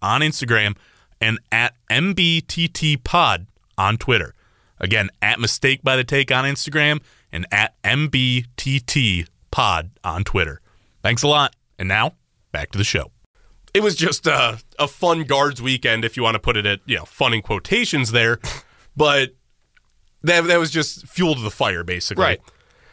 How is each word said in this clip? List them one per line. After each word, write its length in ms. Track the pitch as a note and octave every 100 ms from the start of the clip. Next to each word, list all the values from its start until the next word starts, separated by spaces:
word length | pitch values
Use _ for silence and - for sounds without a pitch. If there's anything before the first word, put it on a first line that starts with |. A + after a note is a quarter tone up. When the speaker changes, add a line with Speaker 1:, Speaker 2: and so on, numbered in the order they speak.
Speaker 1:
on 180 | G2 B2
Instagram 560 | D#3 - A#2+ A2+ G#2 G#2 _ _ _ -
and 180 | A2 A2 -
at 240 | A2+ A#2+ _ -
M 220 | A#2 F#3
B 260 | F#3+ F3 E3
T 280 | - - E3
T 280 | - D#3 D3
Pod 500 | - F3 D3 F2+ F#2+ _ _ -
on 200 | F#2+ A2
Twitter. 380 | - A2+ D#2 - _ _ _ -
Again, 320 | F#2+ A2 G2 -
at 200 | G#2 A#2
Mistake 420 | A#2 - C3+ C3+
by 140 | C3+ C3
the 80 |
Take 260 | B2 C#3 C3+
on 140 | C3
Instagram 560 | C3+ C#3 - D3+ D3 D3+ - _ -
and 140 | - F#2
at 240 | G2+ A2 _
M 260 | G2 C3 D3+
B 380 | C3 B2+ B2 A#2+ -
T 220 | C3+ C3+
T 460 | - D3+ A#2 F2+ E2 _ -
Pod 400 | - A#2 E2 D#2+ _
on 180 | - E2+
Twitter. 360 | - G2+ D#2+ C#2 _ _ _ _
Thanks 200 | G#2 A#2+
a 60 | D3
lot. 280 | D3 C3+ _ _ -
And 100 | F#2
now, 260 | G2+ C3 - _ _ _
back 180 | D2+ D2
to 60 | G2
the 60 |
show. 260 | G#2 - C#2+ _ _ _ - _ -
It 80 | G3
was 120 | G#3 D#3
just 300 | D#3+ C#3+ D#3+
a, 320 | C3+ A#2+ A2 - -
a 100 | D3
fun 360 | - F3 E3
guards 360 | C#3 C#3 C#3+ B2
weekend, 420 | B2 B2+ B2 A2+
if 120 | A2+ -
you 60 |
want 120 | A2+
to 40 | A2+
put 160 | - A2
it 100 | G#2
at, 140 | G2 -
you 100 | G2
know, 80 |
fun 280 | - - C3
in 80 | A2+
quotations 720 | - G2+ - G#3+ A#3 D3+ A#2
there. 260 | A#2+ A2+ A2+
<laughs> 40 | - - - _ - -
But 400 | D3 C#3+ C3 _ _ _ _ _ _ _ _ _
that, 160 | D#3 E3+ E3+
that 100 | F3
was 140 | D#3+
just 340 | D#3 D3 - -
fuel 300 | - F3 C#3
to 40 |
the 120 | G#2+
fire, 320 | - A#2 F2+
basically. 400 | E2+ F2+ - G#2+
Speaker 2:
Right. 160 | E3+ A2+ - _ _ _ _